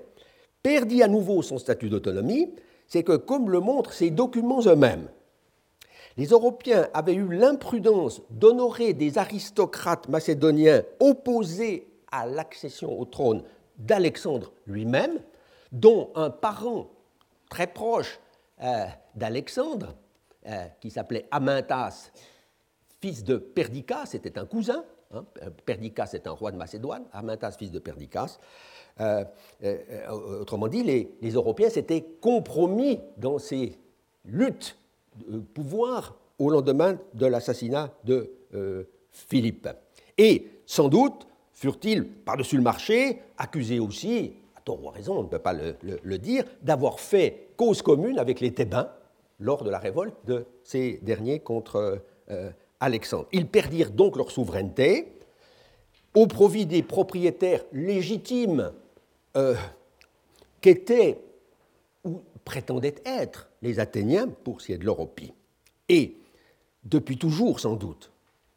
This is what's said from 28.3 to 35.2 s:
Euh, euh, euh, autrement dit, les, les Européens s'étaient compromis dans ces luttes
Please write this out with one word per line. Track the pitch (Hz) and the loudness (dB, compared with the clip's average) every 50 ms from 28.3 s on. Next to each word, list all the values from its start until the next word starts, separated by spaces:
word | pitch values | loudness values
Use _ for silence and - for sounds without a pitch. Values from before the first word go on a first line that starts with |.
| - - _ _ - - - - - - - _ _ - | -10 -18 _ _ -20 -20 -20 -20 -20 -20 -20 _ _ -4
Euh, | 110 107 107 101 98 - - - - - _ _ - | -2 -2 0 -2 -4 -6 -12 -20 -20 -20 _ _ -6
euh, | 101 101 95 - - | -6 -6 -6 -8 -14
euh, | 117 - - - 107 104 101 98 98 101 | -14 -14 -12 -10 -10 -10 -10 -10 -10 -10
autrement | 101 - 110 101 - 151 | -8 -8 -6 -4 -4 -4
dit, | 156 240 240 | -2 -2 0
les, | 165 135 117 - - - - | 0 0 0 0 -4 -8 -10
les | 117 113 | -8 -2
Européens | 113 123 - 113 107 196 220 220 | -2 0 0 0 0 2 0 2
s'étaient | 226 156 - - 165 156 - - - - | 2 -2 -2 -2 -2 -4 -4 -8 -14 -2
compromis | - 240 247 220 - - - 156 175 180 196 233 277 285 226 - - - - | 0 2 2 2 -2 -2 0 0 2 2 2 0 0 0 0 -2 -6 -12 -12
dans | 101 110 135 147 | -6 -4 -4 -4
ces | 135 - - 139 131 123 - - - _ _ _ _ _ _ _ _ - | -4 -4 -6 -4 -4 -4 -6 -8 -14 _ _ _ _ _ _ _ _ -14
luttes | 92 113 185 262 254 - - - - - _ _ _ _ _ _ _ _ 107 | -6 0 0 0 0 0 -6 -12 -16 -18 _ _ _ _ _ _ _ _ -20